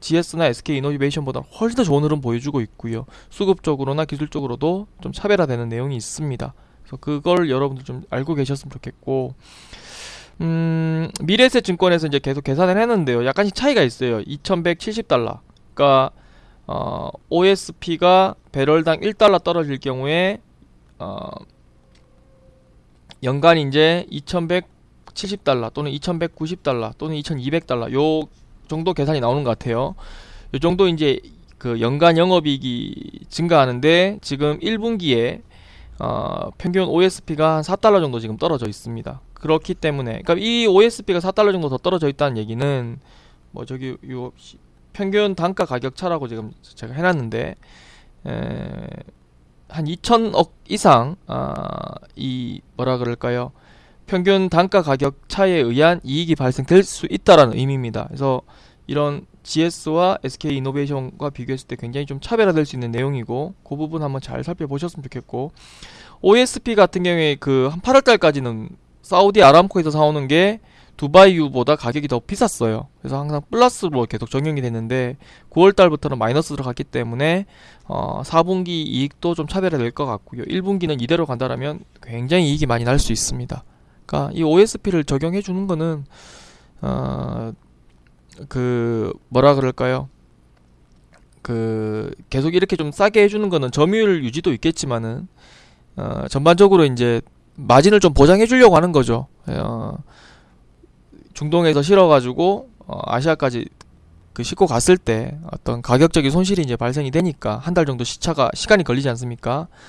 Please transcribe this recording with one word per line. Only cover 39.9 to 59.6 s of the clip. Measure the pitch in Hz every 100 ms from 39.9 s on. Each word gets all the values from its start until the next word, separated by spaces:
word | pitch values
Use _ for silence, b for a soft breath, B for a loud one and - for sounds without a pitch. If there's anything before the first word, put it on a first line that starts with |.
| 143 120 -
그러니까 | - 175
이 | 220 233 226
오에스피가 | 185 233 - 208 175
사 | 185
달러 | 202 208
정도 | 185 147
더 | 127
떨어져 | 180 185 147
있다는 | 143 143 113
얘기는 | 107 117 143 135 117 123 - b b b _
뭐 | - 135
저기 | 131 131 - 131
요 | 127 123 -
시-, | - - _ _ _
평균 | - 196 208 208
단가 | 180 170 190 170
가격 | 127 131 -
차라고 | 185 160 127
지금 | 113 110 -
제가 | - - 117
해놨는데, | 131 180 160 117 113 - - b b b b b _ -
에, | 113 - - - - - - - - _ _ _ _ -
한 | 160 151
이천억 | 180 - 233 220 - 165 _ -
이상, | 202 185 123 131 185 -
아, | 123 135 - - - - - - -
이 | 131 127 117 95 - -
뭐라 | 127 123
그럴까요? | 120 120 120 123 127 - b b b b -
평균 | 185 180 196 185
단가 | 170 185 196
가격 | 151 135 139 - -
차에 | - 190
의한 | 170 120 123 165 175
이익이 | 127 147 165 143
발생될 | 127 135 131 180
수 | 190 - -
있다라는 | 196 - 160 123 120
의미입니다. | 135 135 120 110 -
그래서 | 135 139 127 - b b b -
이런 | 143 147 143 - _
지에스와 | - 156